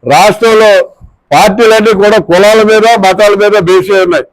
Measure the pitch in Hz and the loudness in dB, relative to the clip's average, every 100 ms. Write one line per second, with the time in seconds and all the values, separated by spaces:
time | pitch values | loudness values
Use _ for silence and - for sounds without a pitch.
0 | 123 143 202 196 226 220 220 196 175 _ | -2 0 0 0 0 2 2 2 -2 _
1 | - _ _ 143 208 196 226 220 214 202 | -20 _ _ 0 0 0 0 2 0 0
2 | 208 214 165 175 202 220 214 220 220 233 | 0 -2 -2 0 2 2 0 0 0 0
3 | 190 185 208 196 208 208 175 185 185 196 | -2 0 0 0 0 -2 0 -2 0 -2
4 | 185 165 127 | -2 -4 -6